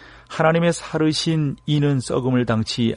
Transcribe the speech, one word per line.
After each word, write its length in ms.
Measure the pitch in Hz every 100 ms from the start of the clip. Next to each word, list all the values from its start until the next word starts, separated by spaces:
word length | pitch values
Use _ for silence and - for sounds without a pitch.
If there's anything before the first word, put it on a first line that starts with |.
| - - -
"하나님의 420 | - 160 165 170
살으신 840 | 165 - 156 156 151 - 160 147 - -
이는 340 | 147 143 135
썩음을 460 | - - 127 127 120
당치 500 | 110 110 - 113